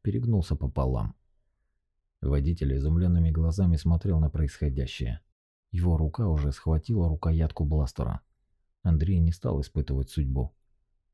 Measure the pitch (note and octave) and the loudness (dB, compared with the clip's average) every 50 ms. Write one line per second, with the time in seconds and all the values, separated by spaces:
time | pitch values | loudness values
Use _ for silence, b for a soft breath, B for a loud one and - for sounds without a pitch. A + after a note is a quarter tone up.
0 | - G#2 G2 A#2 A#2+ A#2 A2+ G2+ E2 - - - - C2 - C#2+ C2 B1+ B1+ A#1 | -4 -4 -2 -2 0 0 0 0 0 -2 -2 -4 -4 -4 -4 -2 -2 -2 -2 -2
1 | G#1+ G#1 - _ _ _ _ _ _ _ _ _ _ _ _ _ _ _ _ _ | -4 -6 -8 _ _ _ _ _ _ _ _ _ _ _ _ _ _ _ _ _
2 | _ _ _ _ - C2+ C#2+ C#2+ C#2 D#2 E2+ - C#2+ C#2 C2 C2+ C#2 D2+ D#2+ F2 | _ _ _ _ -4 -2 0 0 2 0 0 0 0 0 0 0 0 2 2 2
3 | F2+ F2 F2 E2+ E2 D#2+ D#2 E2 D#2+ E2 D#2+ F#2+ F#2+ F2 E2 D#2 - E2+ E2+ E2 | 2 4 4 4 4 2 2 2 0 0 2 2 2 2 2 2 2 2 2 2
4 | - G2+ F2 D#2 D#2 D2 - D2+ D#2 C#2+ - - D2+ D2 C2 C2+ B1+ B1+ - - | 2 0 2 2 2 2 0 0 -2 -2 -2 -2 -4 -2 -2 -2 -4 -6 -6 -6
5 | - A#1+ - - - _ _ _ _ _ _ _ _ _ - F2+ F2 F2 E2 D#2 | -6 -6 -6 -8 -12 _ _ _ _ _ _ _ _ _ -4 -2 0 2 2 2
6 | D#2+ D#2 - - A2+ F#2+ D#2+ D2+ C#2+ C#2+ C2+ - - E2 D#2+ D#2 - - A2+ G#2 | 2 0 -2 -2 0 0 0 0 0 -2 -4 -4 -2 0 0 0 0 0 0 0
7 | E2+ D#2+ D#2 D#2 - E2 D#2+ D#2+ D#2+ D#2 - - D#2+ D2 D#2 D2+ C#2+ - - - | 0 0 0 -2 0 0 0 2 0 -2 -2 -2 -2 0 0 0 0 -2 -4 -6
8 | C2 A1+ G1+ - - _ _ _ _ _ _ _ _ _ _ _ - F2 E2 D2+ | -6 -6 -6 -8 -10 _ _ _ _ _ _ _ _ _ _ _ 0 2 2 2
9 | D#2 F#2 F#2+ F2 E2 E2 E2+ - - - - C#2+ C#2+ - - D#2 D2 - C#2 C2+ | 2 2 2 2 2 2 2 0 -2 -4 -2 -2 -4 -4 -4 -4 -4 -2 -2 -4
10 | C2 - - D#2+ C#2+ C2 B1+ C2 B1+ - - _ _ _ _ _ _ _ _ _ | -4 -4 -4 -4 -2 -2 -2 -2 -4 -4 -8 _ _ _ _ _ _ _ _ _
11 | _ _ | _ _